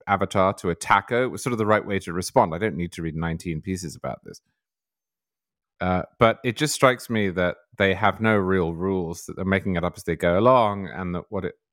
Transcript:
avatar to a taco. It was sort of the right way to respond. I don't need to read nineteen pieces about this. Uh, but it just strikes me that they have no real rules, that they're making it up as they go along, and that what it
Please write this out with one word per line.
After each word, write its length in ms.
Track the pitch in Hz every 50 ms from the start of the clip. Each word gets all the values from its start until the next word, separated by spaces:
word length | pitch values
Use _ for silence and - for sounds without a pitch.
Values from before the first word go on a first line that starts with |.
| -
avatar 460 | 104 98 95 98 - - 98 92 95 -
to 160 | - - 87
a 40 | 82
taco. 500 | - - - 107 98 - - 120 123 127
It 60 | 117
was 120 | 78 101
sort 100 | - 127
of 60 | 120 107
the 80 | 107
right 180 | 104 107 104 -
way 140 | 101 98 92
to 120 | - 90
respond. 420 | 82 92 - - - 127 110 82 80
I 40 | 87
don't 180 | 110 107 71
need 160 | 85 87 82
to 100 | - 87
read 120 | 82 80 76
nineteen 440 | 80 85 82 82 - - 87 80 78
pieces 360 | - 95 92 92 92 73 -
about 280 | - - 65 - - -
this. 160 | - - - _ _ _ _ _ _ _ _ _ _ _ _ _ _ _ _ _ _ _ _ _ _ _ _ _ _ _ -
Uh, 220 | 90 90 92 90 - - _ -
but 180 | 117 113 107 - -
it 120 | 123 110
just 180 | - 151 147 -
strikes 360 | - 143 127 123 - - -
me 180 | 117 107 101 95
that 280 | 85 90 90 87 - - _ _ _
they 160 | - 98 98
have 280 | 92 95 107 98 95 -
no 160 | 113 110 110
real 360 | 101 92 92 95 92 82 82
rules, 540 | 85 80 92 98 95 92 85 82 85 - -
that 80 | - -
they're 100 | - 92
making 300 | 95 98 95 82 98 90
it 80 | 85
up 120 | 87 87 -
as 80 | - -
they 100 | 85 82
go 240 | - 90 87 87 98
along, 480 | 113 127 131 123 110 104 101 101 95
and 260 | 73 58 90 95 90
that 120 | 87 87 - -
what 160 | 107 95 90
it 120 | - - _ _ _